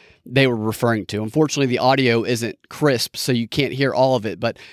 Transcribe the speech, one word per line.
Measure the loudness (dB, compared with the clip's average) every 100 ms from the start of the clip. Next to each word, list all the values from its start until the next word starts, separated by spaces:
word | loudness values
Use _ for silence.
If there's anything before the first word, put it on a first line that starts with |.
| _ _ -4
they | 2 2
were | 2
referring | -2 0 0 0 -2
to. | -6
Unfortunately, | -2 0 0 2 0
the | 2
audio | 2 4 4 2 0
isn't | -2 -4 -8 -14
crisp, | -2 0 0 -2 -6
so | -2
you | -2 -2
can't | -2 -2
hear | 0 -2
all | 2 2 2
of | -2
it. | -6
But | -6 -8 -16